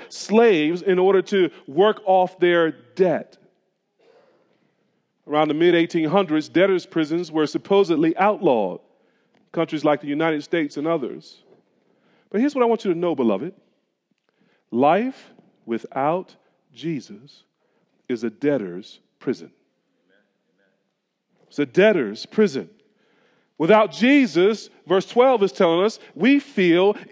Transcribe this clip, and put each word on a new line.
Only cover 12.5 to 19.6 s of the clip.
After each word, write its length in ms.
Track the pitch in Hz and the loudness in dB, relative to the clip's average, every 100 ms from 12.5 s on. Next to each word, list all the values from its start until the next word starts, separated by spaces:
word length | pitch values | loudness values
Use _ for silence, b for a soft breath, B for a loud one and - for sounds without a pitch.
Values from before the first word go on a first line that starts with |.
what 80 | 285 | 0
I 60 | 240 | 0
want 180 | 226 208 | 0 -2
you 80 | |
to 60 | 165 | -2
know, 160 | 175 147 | -2 -2
beloved. 380 | 120 98 151 - _ _ _ _ _ _ _ _ _ _ _ | -2 -2 -6 -14 _ _ _ _ _ _ _ _ _ _ _
Life 600 | 117 139 180 247 262 - - _ _ - | 0 2 2 -2 -8 -20 -20 _ _ -10
without 720 | 113 - - 143 175 180 _ _ _ _ | -10 -8 -6 -4 -4 -8 _ _ _ _
Jesus 720 | 127 147 147 - 104 139 _ _ _ _ _ _ _ - | -14 -10 -10 -12 -20 -20 _ _ _ _ _ _ _ -10
is 160 | 120 | -6
a 60 | 117 | -6
debtor's 720 | 107 143 143 98 87 101 - _ _ | -4 -2 -2 -4 -12 -16 -20 _ _
prison. 340 | - 113 82 _ | -8 -8 -10 _